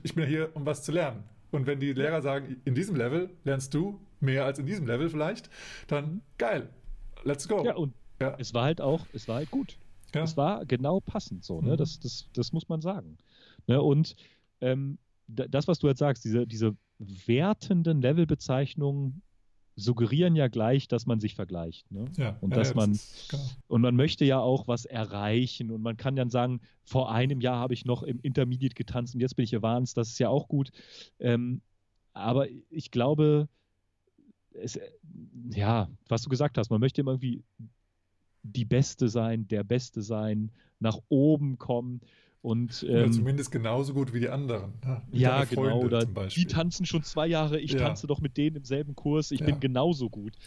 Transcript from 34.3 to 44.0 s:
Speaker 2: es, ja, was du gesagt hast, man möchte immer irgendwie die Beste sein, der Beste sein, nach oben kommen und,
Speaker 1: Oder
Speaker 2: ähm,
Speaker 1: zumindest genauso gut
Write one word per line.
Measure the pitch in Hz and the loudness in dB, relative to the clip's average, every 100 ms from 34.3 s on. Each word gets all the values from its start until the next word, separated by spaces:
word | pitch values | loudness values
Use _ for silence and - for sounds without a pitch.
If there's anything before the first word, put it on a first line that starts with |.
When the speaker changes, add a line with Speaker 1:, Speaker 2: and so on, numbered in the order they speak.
| _ _ | _ _
Speaker 2:
es, | - 123 - - - - - - 127 120 | -12 -10 -10 -14 -20 -20 -20 -18 -14 -8
ja, | 101 101 117 90 - - | 0 2 2 0 -6 -2
was | 113 | -2
du | - | 0
gesagt | 131 147 - | 0 2 0
hast, | 101 | 2
man | 110 | 2
möchte | 131 - | 2 2
immer | 135 | 0
irgendwie | 131 127 - - - 113 _ _ _ _ _ _ _ | -2 -2 -4 -8 -20 -20 _ _ _ _ _ _ _
die | 107 123 | -8 -4
Beste | 110 123 - - 120 | 2 2 2 2 0
sein, | 117 113 113 101 | 2 0 -2 -2
der | 104 | -4
Beste | 101 123 123 113 | 0 -2 -2 -8
sein, | 104 107 107 107 110 - _ _ | -6 -2 -2 -2 -4 -8 _ _
nach | 113 98 - | -2 -2 2
oben | 135 147 147 143 127 | 4 6 4 2 -4
kommen | - 120 123 123 - _ _ _ | -2 -2 -4 -10 -14 _ _ _
und, | 117 117 117 - - | -2 0 0 -4 2
Speaker 1:
Oder | 117 113 | 4 4
Speaker 2:
ähm, | |
Speaker 1:
zumindest | 113 123 139 139 | 4 2 0 -2
genauso | 120 113 127 139 | -4 -2 -2 -2
gut | 139 | -2